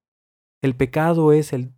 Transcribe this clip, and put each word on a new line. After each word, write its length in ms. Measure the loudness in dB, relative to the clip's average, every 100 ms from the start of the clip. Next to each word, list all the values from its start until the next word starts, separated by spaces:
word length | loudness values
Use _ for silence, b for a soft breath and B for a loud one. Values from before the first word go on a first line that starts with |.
| _ _ _ _ _ _
El 140 | -4 -2
pecado 580 | -2 -2 0 2 4
es 180 | 4 2
el 220 | -6 -8